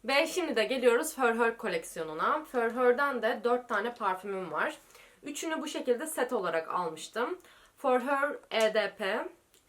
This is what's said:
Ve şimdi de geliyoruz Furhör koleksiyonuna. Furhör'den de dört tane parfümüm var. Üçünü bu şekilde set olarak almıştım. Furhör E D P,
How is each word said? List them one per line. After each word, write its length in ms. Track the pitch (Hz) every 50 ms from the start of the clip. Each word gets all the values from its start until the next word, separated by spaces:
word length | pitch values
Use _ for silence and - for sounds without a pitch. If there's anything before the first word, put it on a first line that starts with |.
| -
Ve 220 | 247 269 277 330 311
şimdi 280 | - 370 339 311 262
de 80 | 233 214
geliyoruz 520 | 208 254 262 233 247 233 254 311 302 -
Furhör 420 | 262 262 233 226 226 240 226 226 -
koleksiyonuna. 840 | - 208 185 165 - - - 175 160 156 156 160 180 220 277 302 302
Furhör'den 800 | - - 254 226 226 220 247 254 247 247 240 285 285 277 240
de 200 | 208 220 262 - -
dört 260 | 240 240 247 240 -
tane 240 | 233 202 196 226 -
parfümüm 580 | - 220 196 185 190 - 202 196 190 185 165
var. 260 | 151 156 - 311 302 - - - - - - - - _ -
Üçünü 380 | 285 294 - - 330 320 285
bu 60 | 277 302
şekilde 400 | - 320 - 262 240 233 311 311
set 260 | - - 262 247 254
olarak 360 | 220 185 175 160 160 160 -
almıştım. 720 | - 180 185 165 160 156 - - - 220 247 311 359 - - - - - - - _ _
Furhör 640 | - 277 254 254 233 269 285 269 269 294 - - - _
E 220 | - 220 220 220 214
D 220 | 220 208 196 - -
P, 320 | 214 190 208 254 302 359 - _ _ _ _ _ _